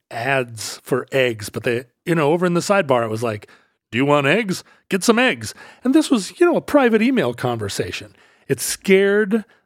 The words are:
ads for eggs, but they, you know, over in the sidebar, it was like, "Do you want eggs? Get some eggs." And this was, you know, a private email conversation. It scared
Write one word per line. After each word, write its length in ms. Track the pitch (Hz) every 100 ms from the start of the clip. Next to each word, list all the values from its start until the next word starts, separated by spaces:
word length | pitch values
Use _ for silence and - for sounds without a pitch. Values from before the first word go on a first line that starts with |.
| -
ads 680 | 117 127 135 120 110 - -
for 240 | - 127 123
eggs, 380 | 135 127 107 98
but 140 | 113
they, 220 | 127 117 - _ -
you 80 |
know, 180 | 165 143
over 140 | 175 180
in 80 |
the 60 | 175
sidebar, 420 | - 196 135 123
it 60 | 113
was 140 | 110
like, 260 | 120 104 - _ _ _ _
"Do 60 | 113
you 80 | 143
want 220 | 147 139
eggs? 360 | 190 208 175 - _ -
Get 140 | 196
some 140 | - 220
eggs." 360 | 254 123 107 - - -
And 120 | 247 302
this 160 | 302
was, 280 | 233 175 -
you 60 | 349
know, 120 | 220
a 40 |
private 400 | - 285 240 214
email 320 | 233 247 123
conversation. 800 | 120 127 117 101 - 87 - - _ _ _ -
It 120 | 139
scared 840 | - - - 190 196 208 208 220 - _